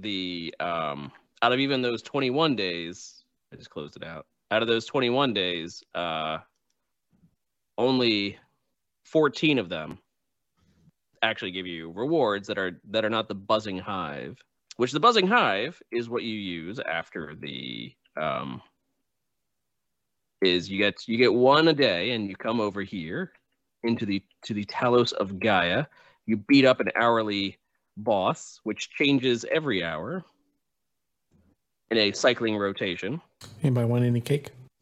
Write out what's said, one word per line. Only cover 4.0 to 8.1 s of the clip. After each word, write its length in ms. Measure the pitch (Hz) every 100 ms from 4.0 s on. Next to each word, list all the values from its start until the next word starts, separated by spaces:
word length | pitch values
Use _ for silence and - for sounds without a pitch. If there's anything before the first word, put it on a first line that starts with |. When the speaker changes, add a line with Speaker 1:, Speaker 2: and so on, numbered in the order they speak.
Speaker 1:
out. 220 | 80 80 - _ -
Out 100 | 110
of 60 | 117
those 160 | 113
twenty-one 480 | - 143 120 127 139
days, 500 | 104 92 85 85 - -
uh, 440 | 87 87 80 78 78 - _ _ _ _ _ _ _ _ _ _ _ _ -
only 580 | 123 127 120